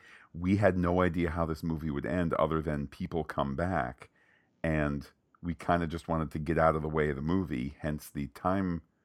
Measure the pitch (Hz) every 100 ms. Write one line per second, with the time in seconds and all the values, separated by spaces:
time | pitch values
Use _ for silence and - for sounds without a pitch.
0 | - - - 80 90 101 101 92 87 90
1 | 90 85 82 85 80 80 85 80 78 69
2 | 57 87 85 - 80 80 78 73 71 -
3 | 90 82 76 - 69 69 87 85 62 -
4 | - _ _ _ _ _ 82 78 73 71
5 | - _ _ _ 87 82 - 87 82 82
6 | - 82 76 80 76 80 80 78 76 78
7 | 76 67 78 95 80 65 69 - 76 76
8 | - 73 69 - 90 98 95 82 - _